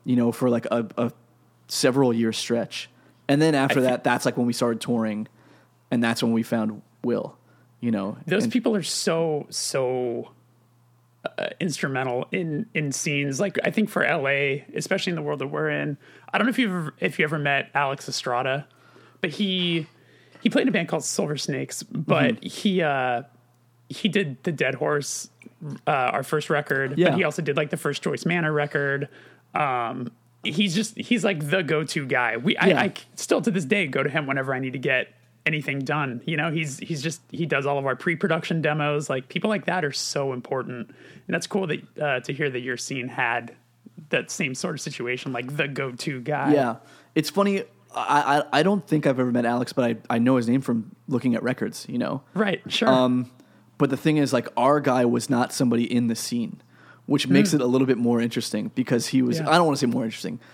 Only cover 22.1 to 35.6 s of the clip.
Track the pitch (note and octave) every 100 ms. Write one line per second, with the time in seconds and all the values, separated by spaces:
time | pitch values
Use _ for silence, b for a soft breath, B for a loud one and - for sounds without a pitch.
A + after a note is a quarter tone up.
22.1 | E3 - A2 - - G#3 F3+ D#3+ C#3 B2+
23.1 | A#2+ B2 _ _ _ _ _ - - A3
24.1 | G3+ E3 B2+ F#3 C#3+ C3 C3+ D3+ D3 C#3+
25.1 | - - _ - - D3+ - - C#3+ B2
26.1 | - C3 D3+ - D3 C#3+ C#3 C3+ C#3+ F3
27.1 | F3 D#3+ D3 D3 C#3+ D#3 E3+ D3 C#3+ -
28.1 | C#3+ E3 F3 D#3 D3+ D3 D3 C#3+ C#3 C#3+
29.1 | B B B B - C#3+ B2 A#2 B2+ B2
30.1 | - _ _ - D3+ G#3 E3+ G#3+ - -
31.1 | A#3+ - D#3 D3+ F#3 D3+ D#3 D3+ D3+ C3+
32.1 | C3 A#2+ A#2 D3 - F#3+ E3 G3+ - -
33.1 | - - D#4 G#3 F#3 C3+ G3+ D#3+ C3+ C3+
34.1 | D#3+ C#3 C#3 C3+ C3 C3 C3 C3+ B2+ -
35.1 | _ _ _ - D#3